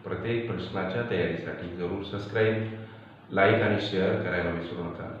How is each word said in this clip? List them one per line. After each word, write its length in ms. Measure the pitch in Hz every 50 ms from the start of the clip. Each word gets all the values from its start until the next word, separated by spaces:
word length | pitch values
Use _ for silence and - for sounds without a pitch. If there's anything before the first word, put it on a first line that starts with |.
| -
प्रत्येक 420 | - 107 110 110 113 117 117 113 113
प्रश्नाच्या 540 | 95 90 - - - 98 92 92 - 120 117 -
तयारीसाठी 640 | 101 90 85 82 80 - - 80 73 - 87 85 87
जरूर 260 | 87 87 87 85 76
सबस्क्राईब, 640 | - - 101 98 - - - 113 107 110 113 110 110 - - - - - - - - - - - - -
लाईक 300 | - 95 98 104 - -
आणि 180 | 107 104 104 101
शेअर 420 | - - 98 92 92 92 90 -
करायला 280 | 90 90 90 87 85 85
विसरू 340 | 85 85 85 - 87 87 85
नका. 260 | 85 85 87 95 92 - -